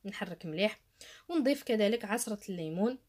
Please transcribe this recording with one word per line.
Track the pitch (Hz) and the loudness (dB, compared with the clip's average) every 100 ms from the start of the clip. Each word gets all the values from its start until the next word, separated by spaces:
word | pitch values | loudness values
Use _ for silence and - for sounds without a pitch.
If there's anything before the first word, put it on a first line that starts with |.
نحرك | 196 - 185 170 165 | -10 -8 -8 -8 -8
مليح | 156 214 - _ _ - - - | 0 0 0 _ _ -20 -20 -2
ونضيف | 339 262 285 | 2 4 2
كذلك | - 220 208 233 | 2 4 4 2
عصره | 202 220 - 208 - | 0 -2 -2 -6 -6
الليمون | 180 160 165 220 262 | -6 -4 0 0 0